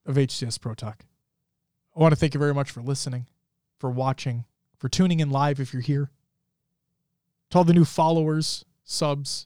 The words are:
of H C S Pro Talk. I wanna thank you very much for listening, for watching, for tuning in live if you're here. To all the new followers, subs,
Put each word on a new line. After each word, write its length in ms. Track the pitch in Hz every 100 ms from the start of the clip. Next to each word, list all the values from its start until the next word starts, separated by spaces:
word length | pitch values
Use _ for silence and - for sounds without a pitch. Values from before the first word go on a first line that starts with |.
| -
of 120 | 139
H 140 | 131
C 140 | - 120
S 120 | -
Pro 160 | 117
Talk. 320 | 110 107 107 _ _ _ _ _ _ _ _ _ -
I 40 |
wanna 160 | 160 151
thank 180 | 156
you 60 | 143
very 140 | 147
much 180 | 143 139
for 100 | -
listening, 460 | 127 135 135 127 120 _ _ _ _ _
for 120 | 131
watching, 540 | 123 131 127 135 120 - _ _ _
for 120 | 131
tuning 300 | - 185 165
in 100 | 147
live 300 | 135 147 139
if 140 | 127
you're 80 | 127
here. 280 | 123 143 139 _ _ _ _ _ _ _ _ _ _ _ _ _ _
To 60 | 180
all 40 |
the 100 | 170
new 120 | 170 156
followers, 800 | - 160 165 156 156 151 - - _
subs, 640 | - - 151 143 139 -